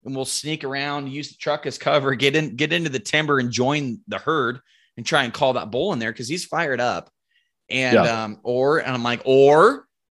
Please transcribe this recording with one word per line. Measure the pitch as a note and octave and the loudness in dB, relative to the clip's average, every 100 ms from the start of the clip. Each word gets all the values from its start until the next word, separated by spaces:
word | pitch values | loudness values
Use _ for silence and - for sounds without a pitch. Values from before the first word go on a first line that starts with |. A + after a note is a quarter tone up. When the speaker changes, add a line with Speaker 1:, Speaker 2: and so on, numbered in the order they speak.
Speaker 1:
and | - C3+ | -8 -8
we'll | |
sneak | C3 - D3+ D#3 | -4 -6 -6 -8
around, | C#3+ C3+ C#3+ D3 C#3 | -6 -6 -6 -6 -8
use | C#3 C#3+ | -10 -12
the | - | -8
truck | - D3 D3 | -4 -2 -4
as | B2 | -6
cover, | - D3 C3+ C3 | 0 2 2 2
get | C#3 | 2
in, | D3+ D3+ A#2 | 2 -2 -2
get | D3+ | -2
into | E3+ E3 | 0 -2
the | C3 | -6
timber | - D#3 D#3 C#3+ | -2 -2 2 0
and | B2 | 0
join | A#2 B2 D3 C#3 A2 - | 0 0 0 -2 -8 -8
the | G2+ | -6
herd | - D#3 A#2+ B2+ _ _ _ - | -2 0 -2 -4 _ _ _ -12
and | A#2 | -2
try | D3+ | 0
and | B2+ | 0
call | - C3+ | 0 0
that | B2 F#2 | 0 -2
bull | A#2+ F3+ | -4 -2
in | D3 | -2
there | A2+ | -4
'cause | A2+ A#2+ | -6 -8
he's | B2+ - | -8 -6
fired | D3+ C#3 B2+ | -4 -2 0
up." | B2 F2+ - _ _ _ _ _ _ | 0 -2 -6 _ _ _ _ _ _
And, | C3 C3 | -2 2
Speaker 2:
Yeah. | A#2 G2 A2+ | 4 4 0
Speaker 1:
um, | A2 G#2 | -4 -8
or, | - B2 C3+ D#3 | -4 0 2 2
and | - | 0
I'm | B2+ | -4
like, | A#2+ A#2+ | -2 -4
"Or | - C3+ C3+ D3 G3+ C#4 _ _ _ | 2 6 8 8 6 4 _ _ _